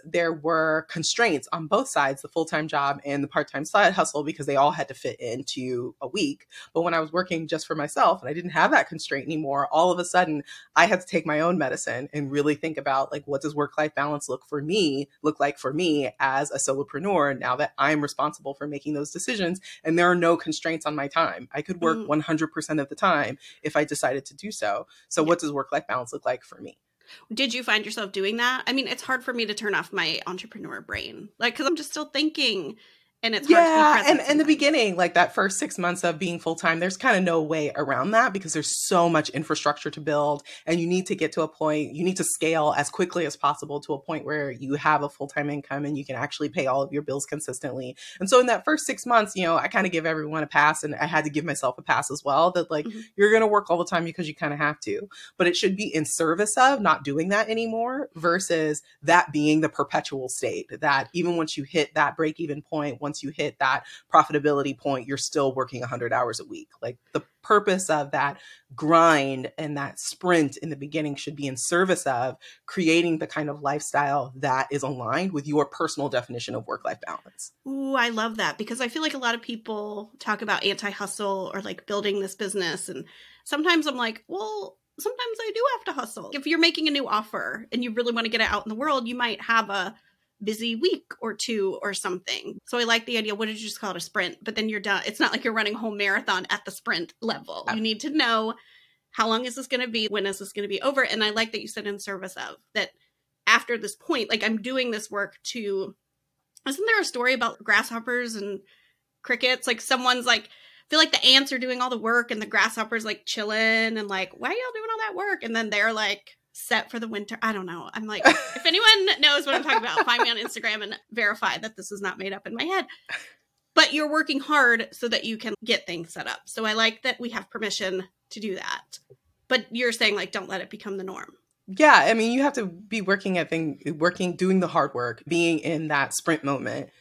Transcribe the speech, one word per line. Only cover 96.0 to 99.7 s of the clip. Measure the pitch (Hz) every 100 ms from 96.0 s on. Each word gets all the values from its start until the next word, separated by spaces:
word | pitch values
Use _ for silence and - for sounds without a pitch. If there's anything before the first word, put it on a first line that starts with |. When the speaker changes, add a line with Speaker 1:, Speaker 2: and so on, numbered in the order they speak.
| 202 196 - 185 -
Speaker 2:
at | 202
the | -
sprint | - - 165 170 _
level. | 226 170 - 80 -
Speaker 1:
Uh, |
Speaker 2:
You | 220
need | 220 220
to | 294
know, | 302 247 226 220 - _ _ _ _ _
how | - 226
long | 226
is | 254
this | 240
gonna | 254